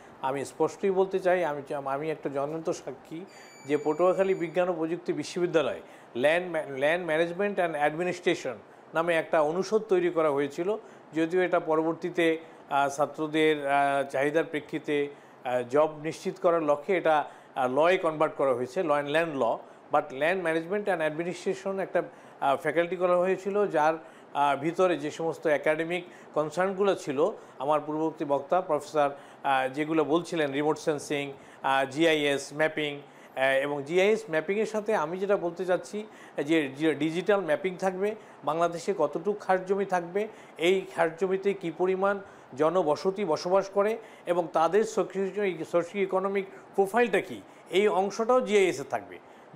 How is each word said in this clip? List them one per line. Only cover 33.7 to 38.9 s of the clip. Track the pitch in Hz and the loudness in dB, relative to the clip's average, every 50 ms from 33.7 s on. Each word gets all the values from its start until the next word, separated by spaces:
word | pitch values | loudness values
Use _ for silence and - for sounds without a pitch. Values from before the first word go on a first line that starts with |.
| 147 147 135 | -2 -4 -4
জিআইএস | 139 170 185 185 208 220 220 220 - | -2 2 2 4 4 2 0 -2 -2
ম্যাপিংয়ের | 160 156 156 160 196 208 220 | -4 -2 -2 -2 -2 -2 -2
সাথে | 214 - 220 208 214 220 | -2 -4 -4 -2 -2 -2
আমি | 180 151 156 175 185 | 0 -2 -2 -4 -4
যেটা | 196 196 202 185 | 0 0 0 0
বলতে | 165 175 170 175 185 | 0 -2 -6 -4 -2
চাচ্ছি | 175 185 170 175 - - 208 214 - - - - - - - 147 | 0 0 -2 -2 -4 -10 -10 -10 -12 -14 -20 -20 -12 -8 -4 0
যে | 139 165 160 147 131 | 2 2 2 2 0
ডি-, | 135 139 156 160 147 | -2 0 0 0 2
ডিজিটাল | 139 147 160 160 175 180 190 208 202 | 2 0 -2 -2 0 0 2 2 2
ম্যাপিং | 185 156 147 147 - 190 185 | 2 0 0 0 0 -4 -4
থাকবে, | 170 185 190 185 180 190 208 220 214 - - - - - | -2 -4 -4 -2 -2 -2 -4 -4 -6 -12 -20 -20 -10 -4
বাংলাদেশে | 143 151 165 170 170 165 165 - - | -2 0 2 2 0 0 -2 -4 -4